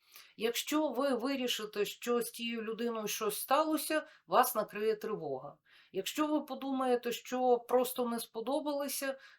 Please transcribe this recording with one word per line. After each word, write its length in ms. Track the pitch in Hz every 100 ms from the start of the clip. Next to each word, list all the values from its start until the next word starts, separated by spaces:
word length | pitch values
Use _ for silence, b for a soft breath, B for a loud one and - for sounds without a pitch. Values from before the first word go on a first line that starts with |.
| B B B B
Якщо 520 | 226 - - 302 302
ви 260 | 233 277
вирішите, 720 | 233 254 269 247 240 214 208
що 380 | 202 - 240 240
з 80 | 233
тією 320 | - 233 233
людиною 460 | 214 220 233 226 208
щось 320 | - 208 208
сталося, 640 | - 277 311 311 - 311 294 B -
вас 280 | 196 247
накриє 420 | 220 - 208 220 214
тривога. 600 | - 185 151 131 143 - b b b
Якщо 340 | 180 185 - 302
ви 140 | 302
подумаєте, 720 | 302 254 269 262 254 240 240
що 460 | 233 - 254 254 240
просто 500 | - 247 247 - 240
не 120 | 233
сподобалися, 1000 | - 226 226 294 294 285 285 - 269 269 B